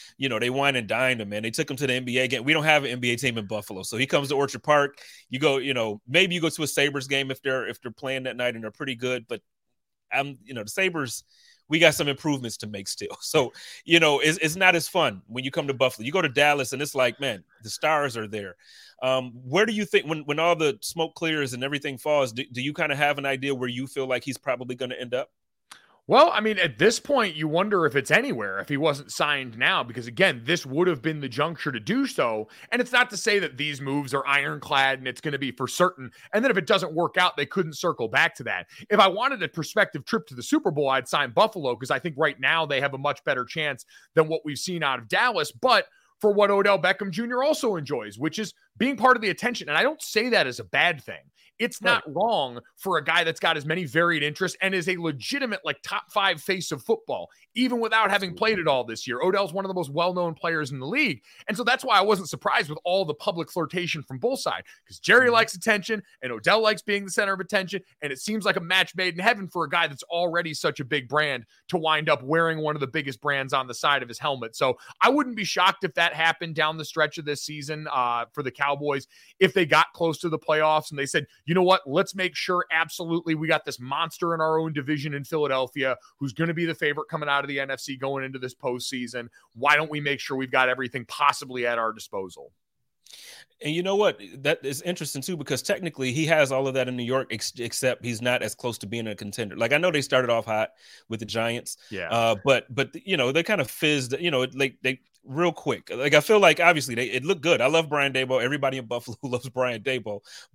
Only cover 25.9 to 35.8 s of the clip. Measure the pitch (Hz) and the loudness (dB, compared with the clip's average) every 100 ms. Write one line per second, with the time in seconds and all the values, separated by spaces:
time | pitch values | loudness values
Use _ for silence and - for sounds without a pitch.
25.9 | _ - 220 294 214 220 202 170 110 190 | _ 4 6 6 4 0 2 0 4 4
26.9 | 233 - 277 208 151 156 160 214 196 151 | 4 0 0 0 -2 0 0 2 2 2
27.9 | 139 120 170 277 135 101 95 - 139 156 | 2 4 2 2 -2 -4 -6 -4 0 2
28.9 | 139 127 - 151 143 131 110 143 185 120 | 0 -4 -2 0 0 -4 0 2 2 -2
29.9 | 117 117 113 190 127 117 170 135 135 180 | -8 -6 2 2 2 -2 -2 0 0 2
30.9 | 147 156 156 135 117 156 165 151 120 104 | 2 -2 -4 -6 -2 -2 -2 -6 -4 -2
31.9 | 240 269 - 123 110 107 - - 240 247 | 0 0 0 0 -2 -6 -14 -4 -2 2
32.9 | 247 247 196 220 208 160 131 151 139 139 | 2 2 0 0 2 0 -4 -6 -4 -2
33.9 | 143 139 139 139 139 143 151 - 143 135 | -2 0 -2 0 0 0 -6 0 2 2
34.9 | 135 131 123 156 139 135 - 127 - | 0 -6 -6 -6 -4 -6 -4 -4 2